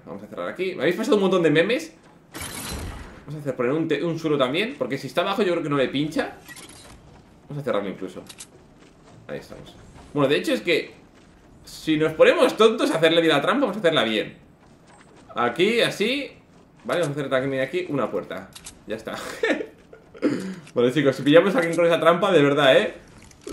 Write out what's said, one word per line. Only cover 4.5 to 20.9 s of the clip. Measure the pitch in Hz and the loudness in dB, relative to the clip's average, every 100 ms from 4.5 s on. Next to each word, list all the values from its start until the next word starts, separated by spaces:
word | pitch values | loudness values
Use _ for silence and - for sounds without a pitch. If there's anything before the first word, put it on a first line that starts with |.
| 160 233 - | 0 -4 -4
porque | 117 139 | -6 -6
si | 131 | -4
está | 170 | -2
abajo | 190 196 | -2 0
yo | 185 | 0
creo | 165 | 0
que | 147 | 0
no | 139 | 0
le | 123 | 0
pincha. | 135 151 277 - - - - - - - - - - - - - | 0 -2 -4 -6 -8 -20 -20 -20 -20 -20 -20 -20 -20 -20 -20 -12
Vamos | 143 | -8
a | 123 | -2
cerrarlo | 104 98 | -2 -2
incluso. | - 95 92 - - - - - - - _ - - - | -8 -10 -12 -16 -18 -20 -20 -20 -20 -20 _ -20 -20 -12
Ahí | 71 | -12
estamos. | - - - - - - - | -12 -18 -20 -20 -20 -20 -8
Bueno, | 143 135 | 0 2
de | 170 | 2
hecho | 320 | 0
es | 247 | -2
que | 175 147 - - - - - - - - - | 2 0 -2 -14 -20 -20 -20 -20 -20 -20 -20
si | - 160 151 | -10 -2 0
nos | 156 | 2
ponemos | - 208 339 254 - | 4 6 6 2 4
tontos | 220 220 294 | 2 4 -2
a | 151 | 2
hacerle | 160 170 | 4 4
bien | 165 | 4
la | 143 | 2
trampa, | 160 247 | 2 0
vamos | 233 - | 0 0
a | |
hacerla | 165 127 | 0 2
bien. | 113 107 98 - - _ - - - - - - - 117 | 0 -2 -4 -10 -20 _ -20 -20 -20 -20 -20 -20 -12 -2
Aquí, | 120 - 202 233 | -2 2 2 2
así. | 156 - 220 285 254 - _ - _ _ 113 | 0 0 -2 -2 -6 -14 _ -20 _ _ -4
Vale, | 165 | -2
vamos | 151 143 | -2 -4
a | |
hacer | 135 | -2
también | 131 135 135 | -2 -2 -4
aquí | 131 180 175 | -4 -4 -4
una | 139 107 | -4 -2
puerta. | 101 - 92 - - - - - | -4 -8 -12 -14 -20 -20 -18 -12
Ya | 110 | -10
está. | - - - - 440 - - - - | -10 -12 -12 -6 -4 -4 -6 -16 -20
<laughs> | - - - 302 185 190 180 - | -20 -20 -4 -2 -2 -8 -12 -8
Vale, | 123 123 | 0 2